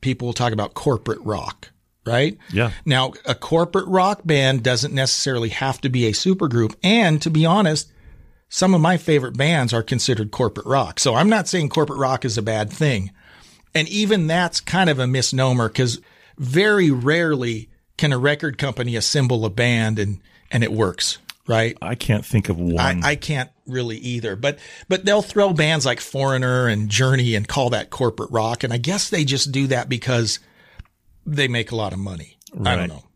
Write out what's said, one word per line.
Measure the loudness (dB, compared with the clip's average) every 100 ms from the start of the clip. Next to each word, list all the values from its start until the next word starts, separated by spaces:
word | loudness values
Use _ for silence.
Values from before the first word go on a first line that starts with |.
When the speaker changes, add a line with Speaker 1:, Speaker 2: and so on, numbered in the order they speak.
Speaker 1:
People | -4 -4 -4
will |
talk | -2 -2
about | 0 -4
corporate | -4 -2 -2 -2 -6
rock, | -4 -6 -6 -12 -20 _ _ _ -4
right? | 0 0 -2 -6
Speaker 2:
Yeah. | -2 -2 -2 -2
Speaker 1:
Now, | 0 0 -6 -6
a | -6
corporate | 0 0 2 -2 0
rock | 2 2 0
band | 0 2 4 2
doesn't | 0 0 -2
necessarily | -2 -2 0 -2 -2 -2
have | -2 -4 -2
to | -2
be | 0 0
a |
supergroup. | 2 0 2 2 2 0 0
And | 2 4 4 2
to | 2
be | 2 4
honest, | 4 4 0 -6 _ -20 -20 -20 _ _
some | 0 4 6
of |
my | 4 2
favorite | 2 2 2 -2
bands | 2 2 2
are | 0
considered | 0 -2 0 0 -2
corporate | 0 -2 -2 -2
rock. | 0 0 0
So | 0 4
I'm | 4
not | 2 0
saying | -2 -2
corporate | 0 0 0
rock | -2 0
is | -2 -2
a |
bad | -2 -2 -4
thing. | 0 0 0 -4 -10 -20 -20 -20 _ _
And | -4 -2
even | 0 2 2 2
that's | 0 0 -4
kind | -2 2 2
of | 2
a | 0
misnomer | 0 0 0 2 2 0
'cause | 0 0 -2 _ _ _ _
very | -2 2 4 4 4
rarely | 4 2 2 2 0 -2 -6 -8 _ _ -2
can | 0
a | 2
record | 2 0 -2 -4
company | -6 -4 -4 -2
assemble | -2 0 2 2
a | -2
band | 0 0 2 0 0
and, | -2 -4 _ _ _
and | -2
it | 0
works, | 2 0 0 -4 -6 _ -20 -2
right? | 0 0 -2
Speaker 2:
I | -8 -6
can't | 0 0 2
think | 0 0
of | 0
one. | 0 0 0 0
Speaker 1:
I, | 0
I | -2
can't | -4 -6 -6 _ -10
really | -6 -6 -6
either. | -6 -6 -6 -4
But, | -4 -4 -12 -20 -4
but | -2 2
they'll | 0
throw | 2 2 2
bands | 4 2 2 0
like | -2
Foreigner | -4 -2 0 2 2 2 2
and | 0 0
Journey | 2 4 4 2
and | 0 -2
call | 0 0
that | 0 -4
corporate | -2 -2 -2 -4
rock. | -2 -2 -2
And | -4
I | -2
guess | -2 -4 -2
they | 0 0
just | 0 -2
do | 0 0
that | 0 -2
because | -4 0 0 0 -2 _ _ _ _ -20 _ _ _ -8
they | -2 0
make | 0 -4
a | -4
lot | -4
of | -6
money. | -8 -10 -14 _ -20
I | -6
don't | -2
Speaker 2:
Right. | -2 -2
Speaker 1:
know. | -8 -20